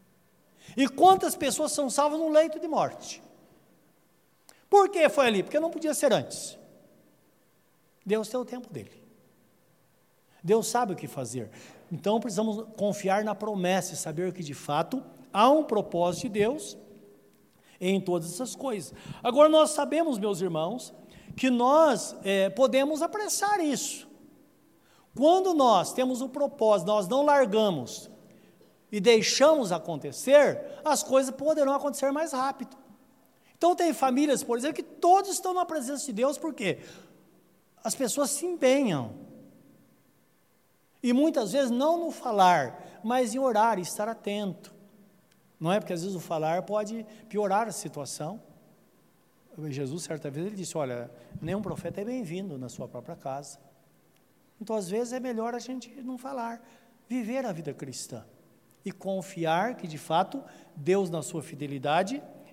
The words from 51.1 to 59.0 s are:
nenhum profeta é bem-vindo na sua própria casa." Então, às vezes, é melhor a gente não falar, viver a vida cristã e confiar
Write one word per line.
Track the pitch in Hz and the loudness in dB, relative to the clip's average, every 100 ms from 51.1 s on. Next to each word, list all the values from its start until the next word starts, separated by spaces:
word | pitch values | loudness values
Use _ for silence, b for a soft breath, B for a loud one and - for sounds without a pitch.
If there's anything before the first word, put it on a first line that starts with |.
| - B B | -16 B B
nenhum | 156 196 | -6 -6
profeta | 196 147 170 180 | -6 -8 -8 -8
é | |
bem-vindo | 208 254 180 175 196 139 | -6 -6 -8 -8 -8 -10
na | 127 | -10
sua | - 123 | -12 -12
própria | 123 120 | -12 -14
casa." | 170 139 139 147 - _ _ _ _ _ _ _ _ _ - | -12 -10 -10 -10 -18 _ _ _ _ _ _ _ _ _ -16
Então, | 214 | -6
às | 220 180 | -6 -4
vezes, | 214 240 | -4 -4
é | 254 | -6
melhor | 247 226 226 | -6 -6 -6
a | 240 | -6
gente | 240 254 - 285 | -8 -12 -12 -14
não | 247 247 | -12 -12
falar, | 262 269 233 233 - b b b - | -10 -8 -8 -10 -16 b b b -8
viver | 247 214 262 247 | -6 -4 -4 -4
a | |
vida | 165 151 | -6 -8
cristã | 131 139 123 - 117 - _ _ _ _ _ | -10 -10 -12 -12 -14 -16 _ _ _ _ _
e | 196 | -12
confiar | - | -10